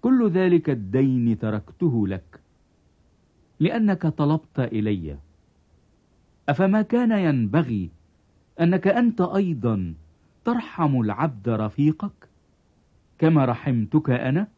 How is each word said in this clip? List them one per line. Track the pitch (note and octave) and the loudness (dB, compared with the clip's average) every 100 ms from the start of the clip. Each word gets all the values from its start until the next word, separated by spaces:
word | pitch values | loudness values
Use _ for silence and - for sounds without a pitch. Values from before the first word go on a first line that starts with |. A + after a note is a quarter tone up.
كل | A#3+ C4 A3+ | 2 2 2
ذلك | F3 F#3 E3+ D#3+ | 2 4 2 2
الدين | B2+ G2 B2 C3+ B2+ A#2 A2 | -4 -2 2 2 2 2 0
تركته | A2 G#2+ - - F3 A#2+ G2 | -2 -6 -8 -2 0 0 -2
لك | F#2+ - - _ _ _ _ _ _ _ _ _ _ _ _ | -4 -10 -20 _ _ _ _ _ _ _ _ _ _ _ _
لأنك | D#3+ A#3+ G#3+ F#3+ E3 | -2 2 0 0 -2
طلبت | - D3 D#3 - - | 0 0 0 -4 -6
إلي، | C3+ A2+ G#2+ G2+ D#2+ C#2+ - _ _ _ _ _ _ _ _ _ _ _ - | -4 -2 -2 -4 -6 -12 -18 _ _ _ _ _ _ _ _ _ _ _ -4
أفما | C#3+ F#3+ G#3+ | 0 2 2
كان | G#3 A#3+ A#3+ | 2 0 2
ينبغي | G#3+ F3 C#3 G#2+ C#3+ C#3 G#2+ E2+ - _ _ _ _ _ - | 2 2 0 0 0 0 -4 -6 -12 _ _ _ _ _ -2
أنك | E3+ F#3 F#3+ | 0 2 2
أنت | A3+ A#3+ A3 | 2 0 0
أيضا | F3+ G3 F#3+ C#3+ A#2 G#2 F2 D#2+ - _ _ _ - | -2 0 -2 -2 -2 -2 -4 -10 -18 _ _ _ -4
ترحم | A#3 - - D#3 C3 | -4 -4 -2 0 2
العبد | G#2+ G2+ D#3 A#2 G#2+ | 0 -2 -4 -4 -4
رفيقك | A2 G#2+ - D3 D#3 G3+ - - _ _ _ _ _ _ _ _ _ | -2 -4 0 0 0 -8 -12 -20 _ _ _ _ _ _ _ _ _
كما | D#3+ D#3+ C3 | 2 4 2
رحمتك | A#2 - A#2+ G#2+ D#3 D3+ | -2 -2 -2 0 0 0
أنا؟ | B2 B2+ D3 G#3 | -2 0 -2 -4